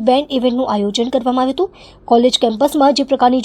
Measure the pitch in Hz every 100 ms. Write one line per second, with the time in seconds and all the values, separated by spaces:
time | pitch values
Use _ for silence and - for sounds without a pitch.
0 | 220 254 294 269 247 240 254 208 202 208
1 | 233 254 247 254 262 269 392 - - -
2 | - 233 247 - 233 214 285 311 277 269
3 | 269 269 247 254